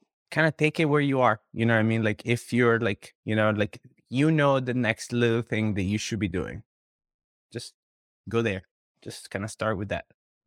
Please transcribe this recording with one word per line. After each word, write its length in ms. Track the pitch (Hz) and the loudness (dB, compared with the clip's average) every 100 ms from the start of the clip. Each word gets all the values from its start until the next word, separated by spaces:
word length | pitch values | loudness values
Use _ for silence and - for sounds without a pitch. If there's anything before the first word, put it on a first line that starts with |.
| _ _ - | _ _ -8
kinda 220 | - 160 | 0 0
take 260 | - 151 - | 2 0 2
it 60 | |
where 160 | 156 147 | 2 2
you 200 | 143 135 | 2 4
are, 200 | 123 110 _ | 4 2 _
you 140 | - 113 | 0 2
know 80 | |
what 60 | 113 | 4
I 20 | |
mean? 220 | 110 113 | 2 2
Like, 180 | 107 104 | 0 -2
if 280 | - 120 - | -2 -2 0
you're, 260 | 120 120 117 | 2 4 4
like, 360 | 113 101 - _ | 0 -4 -10 _
you 100 | - | -4
know, 160 | 107 107 | 0 2
like, 300 | 104 107 - - _ - | 2 -2 -6 -20 _ -6
you 220 | 123 151 | 0 2
know, 300 | 160 143 139 | 2 2 2
the 120 | 127 | 0
next 400 | 123 117 110 - | -2 -2 -2 -4
little 300 | 120 120 113 | 0 2 0
thing 320 | 117 110 110 | -2 -2 0
that 80 | 101 | 0
you 160 | 95 107 | -2 -2
should 220 | - 101 | -4 -4
be 80 | 98 | -4
doing, 340 | 90 53 - - _ _ _ _ _ _ _ _ | -4 -6 -10 -16 _ _ _ _ _ _ _ _
just 220 | 120 - _ _ _ _ _ - | -16 -16 _ _ _ _ _ -6
go 120 | 113 | -2
there. 220 | 117 95 - _ _ _ | -2 -4 -10 _ _ _
Just 280 | - - - | -18 -18 -12
kinda 180 | 98 104 | -8 -8
start 280 | - 110 98 | -6 -4 -4
with 120 | 101 | -4
that. 180 | 87 - _ _ _ | -8 -10 _ _ _